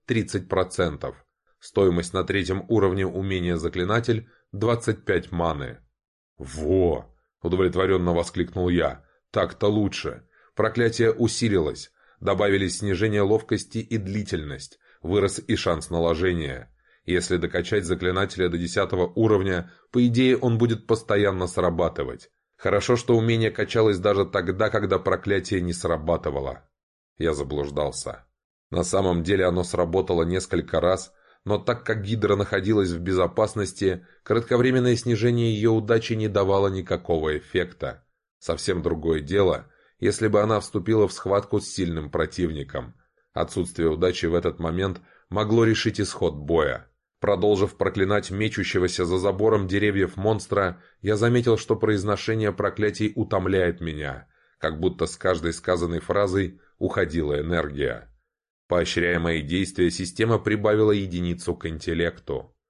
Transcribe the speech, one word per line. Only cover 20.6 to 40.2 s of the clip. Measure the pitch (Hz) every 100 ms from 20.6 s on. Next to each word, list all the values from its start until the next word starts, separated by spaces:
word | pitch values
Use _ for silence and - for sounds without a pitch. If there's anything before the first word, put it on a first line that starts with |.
| 117 110 -
постоянно | 110 - 104 101 95 90
срабатывать. | - 87 85 85 80 65 60 - _ _ _
Хорошо, | 98 101 - 120
что | - 117
умение | 113 117 113
качалось | - 104 117 110 95
даже | 104 98 90
тогда, | 101 87 92 107
когда | 107 101 92
проклятие | 95 90 101 98 - 95
не | 87
срабатывало". | 85 85 80 78 82 80 69 67 60 _ _ _ _ _ -
Я | 82
заблуждался. | 73 69 73 71 71 71 - - - _ _ _ _ -
На | 85
самом | 85 95 92 87
деле | 82 98 90
оно | 90
сработало | 87 87 85 92 92 87
несколько | 82 92 - 87 76 82
раз, | 87 92 - _ _ _ -
но | 104
так | - 120 -
как | 110
гидра | 98 110 101 98
находилась | 98 98 95 107 95
в | 85
безопасности, | 87 92 87 98 107 110 95 - 95 87 - _
кратковременное | - 110 117 123 127 127 123 120
снижение | 123 113 120 120 117
ее | 107 113
удачи | 110 104 113 -
не | 110 107
давало | 101 98 98 98
никакого | 95 87 87 - 82 78 76
эффекта. | - 92 87 - 69 - _ _ _ _
Совсем | - 82 - 90
другое | 82 80 80 78
дело, | 71 98 95 71 - _ _ -
если | 98 101